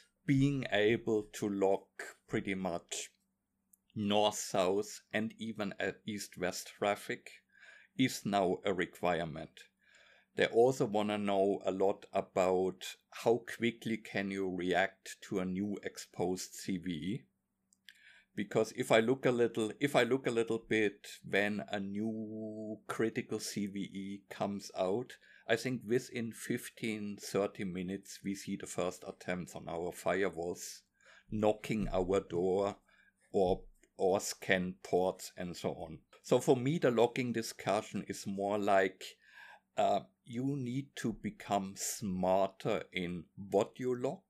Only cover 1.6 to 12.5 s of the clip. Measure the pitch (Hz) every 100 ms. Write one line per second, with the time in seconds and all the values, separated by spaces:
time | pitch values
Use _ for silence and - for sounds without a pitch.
1.6 | 95 98 - - - - - 113 98 95
2.6 | 92 85 - - - _ _ _ _ _
3.6 | _ _ _ 110 101 104 104 104 - 104
4.6 | 92 98 107 - _ 107 110 - 110 107
5.6 | 101 - 98 - - 104 - - 90 92
6.6 | - - 101 101 - 120 - - _ _
7.6 | - - - - 131 - - 101 92 92
8.6 | 101 92 85 - 90 85 82 76 78 -
9.6 | - _ _ _ _ _ _ - - 113
10.6 | 123 135 127 104 104 104 101 98 98 98
11.6 | 98 95 98 104 - 98 92 - 92